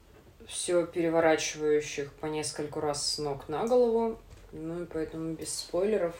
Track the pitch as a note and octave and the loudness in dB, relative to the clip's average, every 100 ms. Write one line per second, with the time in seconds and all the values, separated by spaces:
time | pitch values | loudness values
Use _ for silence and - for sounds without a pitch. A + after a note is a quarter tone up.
0 | - - - - - - - F3 E3 F3+ | -20 -20 -20 -20 -12 -6 2 2 2 0
1 | E3 E3 D#3+ D#3 - D3+ D3+ D3+ D3 - | 2 4 6 4 2 0 2 2 2 -4
2 | C#3+ - D#3 D#3 D3 - D3 D#3+ D3+ C#3+ | -8 -6 -6 -4 -4 -4 -6 -4 -2 -2
3 | - - D3 C#3 - D3+ A#3 B3 A#3+ A3+ | -2 -2 -4 -6 -4 -2 4 6 6 4
4 | A3+ A3 - - - D#3 D#3+ F3 E3+ D#3+ | 0 -2 -12 -20 -16 -10 -8 -6 -6 -4
5 | D#3 D#3+ D#3+ D#3+ - - - F3 G3 G#3 | -4 -4 -6 -6 -8 -8 -4 0 2 2
6 | F3 - | 0 -4